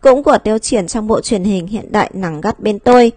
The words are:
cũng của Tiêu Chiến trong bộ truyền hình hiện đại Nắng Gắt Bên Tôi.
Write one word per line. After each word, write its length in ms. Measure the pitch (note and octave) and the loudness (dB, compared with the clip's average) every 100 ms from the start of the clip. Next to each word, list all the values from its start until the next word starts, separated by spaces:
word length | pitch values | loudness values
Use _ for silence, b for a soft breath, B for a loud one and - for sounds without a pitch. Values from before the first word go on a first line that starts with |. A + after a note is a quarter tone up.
cũng 220 | C4+ B3+ | 4 4
của 160 | D4 C4 | 2 0
Tiêu 140 | - A3 | 0 -4
Chiến 280 | - A#3+ F3 | -2 -2 -2
trong 200 | A#3+ G#3+ | -6 -2
bộ 140 | A3 | -2
truyền 240 | - G#3+ | -2 -2
hình 220 | F#3 F#3+ E3+ | -2 -2 -4
hiện 260 | G#3 - | -10 -4
đại 180 | G#3+ - | -2 -2
Nắng 260 | F#3+ F#3 D#3 | -4 -8 -6
Gắt 200 | F#3 - | -6 -4
Bên 180 | G#3+ G#3 | -4 -2
Tôi. 340 | A#3+ B3 A#3 | 2 4 4